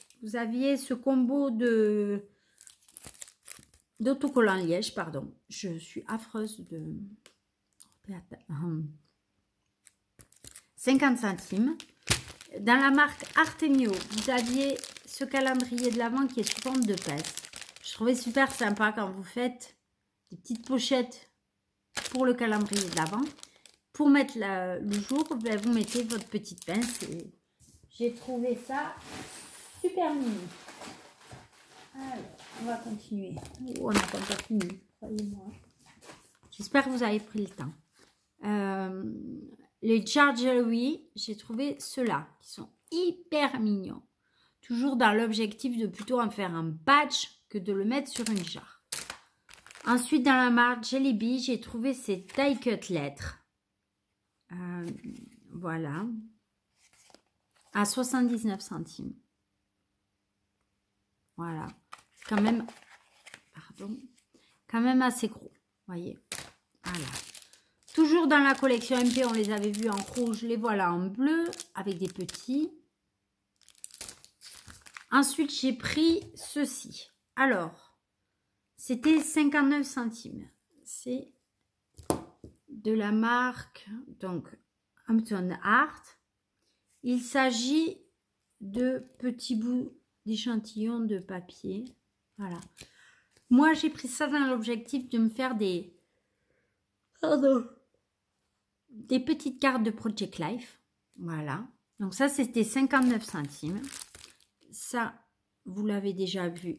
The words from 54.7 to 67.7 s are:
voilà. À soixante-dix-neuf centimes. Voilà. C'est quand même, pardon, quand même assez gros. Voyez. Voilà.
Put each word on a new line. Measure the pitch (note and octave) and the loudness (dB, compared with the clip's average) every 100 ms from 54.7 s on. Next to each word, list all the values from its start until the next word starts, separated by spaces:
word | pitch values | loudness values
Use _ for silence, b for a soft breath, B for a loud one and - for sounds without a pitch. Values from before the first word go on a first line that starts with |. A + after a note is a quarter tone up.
| F3+ E3+ - - - - - - | -8 -8 -10 -12 -16 -18 -20 -18
voilà. | E3+ F3 E3 D3+ D#3 A3+ A3 - _ _ _ _ _ _ _ _ - _ _ _ _ _ | -10 -6 -4 -4 -4 -6 -8 -12 _ _ _ _ _ _ _ _ -20 _ _ _ _ _
À | G#3 G#3 | 0 0
soixante-dix-neuf | B3+ B3+ B3+ A#3+ A#3 A3 G3 | 0 0 2 2 2 -2 -4
centimes. | - E3 E3 - - - _ _ _ _ _ _ _ _ _ _ _ _ _ _ _ _ _ _ _ _ _ - | -6 -10 -10 -10 -12 -14 _ _ _ _ _ _ _ _ _ _ _ _ _ _ _ _ _ _ _ _ _ -8
Voilà. | E3+ D#3+ - - _ - _ _ | -6 -6 -8 -12 _ -20 _ _
C'est | - | -2
quand | G#3 | 2
même, | A3+ A#3 - - - - _ _ - - _ | 4 2 -2 -12 -20 -20 _ _ -20 -20 _
pardon, | D#3 - - G3+ A#3 - _ _ b b b - | -20 -20 -14 -12 -12 -14 _ _ b b b -4
quand | A3+ | 0
même | B3 C4 | 4 4
assez | B3+ B3 G#3+ | 4 2 -4
gros. | - - - _ _ - | -6 -18 -20 _ _ -12
Voyez. | F3 F3 - _ - - - _ _ | -10 -10 -12 _ -8 -8 -20 _ _
Voilà. | - F3 C3+ - - - b b b | -8 -6 -6 -8 -10 -14 b b b